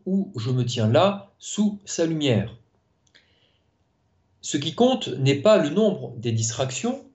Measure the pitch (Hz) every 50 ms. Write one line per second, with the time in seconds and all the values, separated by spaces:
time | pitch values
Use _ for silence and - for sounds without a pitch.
0 | - 190 190 196 190 - - 120 110 127 127 127 120 120 - 117 110 107 117 151
1 | 180 202 202 202 - - _ _ - - - - 214 208 - - - - - -
2 | 170 165 165 156 147 135 117 98 - - - - _ _ _ _ _ _ _ _
3 | _ _ _ _ _ _ _ _ _ _ _ _ _ _ _ _ _ _ _ _
4 | _ _ _ _ _ _ _ _ - - - 147 143 160 - - 240 254 262 -
5 | - - 127 139 135 139 - - - 214 214 - - 147 160 196 220 208 - -
6 | 120 - - - 110 120 113 110 - - - - 135 131 - - - 233 262 -
7 | - - _